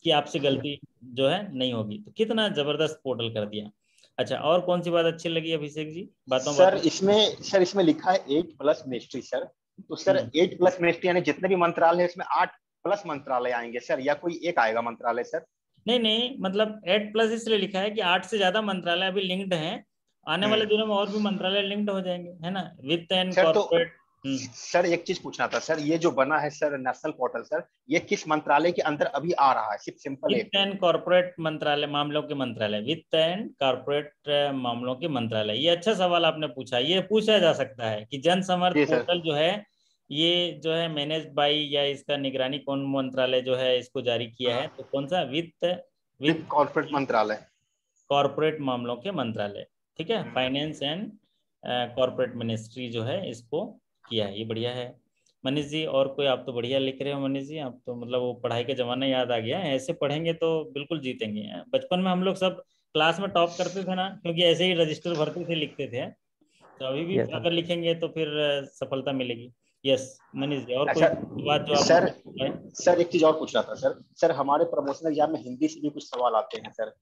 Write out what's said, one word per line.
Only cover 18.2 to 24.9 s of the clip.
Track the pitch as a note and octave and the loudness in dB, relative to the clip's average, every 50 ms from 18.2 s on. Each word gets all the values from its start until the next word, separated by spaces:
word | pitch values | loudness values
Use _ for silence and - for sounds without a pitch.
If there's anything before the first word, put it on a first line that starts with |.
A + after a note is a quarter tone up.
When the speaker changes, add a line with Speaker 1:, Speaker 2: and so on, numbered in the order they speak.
| F#3 | 0
Speaker 1:
से | - A3+ G#3 | -2 -2 2
ज्यादा | G3 F3+ F3+ A3 | 2 2 2 2
मंत्रालय | A3 G3+ F#3+ F#3 E3 F3 E3+ F3+ F#3+ F#3+ | 0 0 -2 -2 -2 -2 0 0 0 0
अभी | F3+ G3+ | -2 -2
लिंक्ड | G3 F#3 F#3 F#3 G3 F#3+ F3+ | -2 -2 -4 -4 -2 -2 -2
हैं। | D#3+ D#3 E3+ G#3 C4+ - _ _ _ _ _ _ _ _ - | -2 -2 -4 -6 -8 -10 _ _ _ _ _ _ _ _ -4
आने | D#3 F3 G3 G#3+ | -2 0 2 2
वाले | G#3+ A3 | 2 2
Speaker 3:
हम्म। | A3 G#3 | 2 2
Speaker 1:
दिनों | G#3 G#3+ A3 | 2 0 2
में | A3 G#3 | 0 0
और | G3 G3+ G3 | -2 -2 -2
भी | G3 G#3+ | -2 -2
मंत्रालय | G#3 G3+ F#3+ F3 F#3 F#3 F#3+ G3+ | -2 -2 -2 -2 -2 -2 0 0
लिंक्ड | G3+ G3 G3+ G#3 G#3 G3+ | -2 -2 -2 -4 -2 -2
हो | G3 F#3+ | -2 -4
जाएंगे, | F#3 F3+ F3+ F3 F3 F3 | -4 -4 -6 -6 -8 -12
है | F3+ F3 D#3+ F3 | -14 -10 -8 -6
ना? | F#3+ F#3+ E3+ - - - B2+ | -6 -6 -8 -10 -14 -14 -4
वित्त | C3+ E3 E3+ E3+ - F#3+ | -2 -2 -2 -2 0 0
and | F#3 F#3 F#3 | 0 0 2
Speaker 3:
सर, | F3+ F#3 F3+ | 4 4 4
तो | D#3+ D#3+ G#3 | 6 6 4
Speaker 1:
corporate। | - - E3+ E3+ E3 D#3+ - _ _ _ _ _ _ | 4 4 2 2 2 0 -4 _ _ _ _ _ _
हम्म। | C3+ C3+ C3 | -6 -6 -6
Speaker 3:
सर, | B2+ A#2+ - - - - - F3 F3+ | -6 -10 -12 -14 -14 0 2 2 4
एक | F3+ | 4